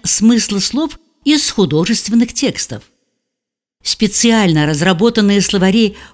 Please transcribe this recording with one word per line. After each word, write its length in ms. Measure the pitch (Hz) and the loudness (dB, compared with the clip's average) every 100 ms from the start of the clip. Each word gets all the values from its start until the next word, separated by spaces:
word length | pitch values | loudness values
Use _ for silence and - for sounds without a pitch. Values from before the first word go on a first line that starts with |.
смысла 560 | - - 220 233 - 202 | -4 0 2 2 0 -4
слов 400 | 196 262 311 - _ _ 277 | -4 -4 -6 -8 _ _ -2
из 240 | 302 - | 0 0
художественных 800 | - 175 151 185 220 - 233 240 - | 0 0 0 0 -2 0 0 0 -2
текстов. 480 | 262 - - 104 - _ _ _ _ _ _ _ _ _ | -4 -4 -8 -12 -16 _ _ _ _ _ _ _ _ _
Специально 840 | - - 208 - 233 226 190 156 151 | -8 -2 -2 2 2 4 2 2 0
разработанные 720 | 147 175 170 226 226 202 202 | 0 0 2 2 2 2 0
словари 540 | 190 202 190 214 214 - - | 0 0 2 2 0 -2 -18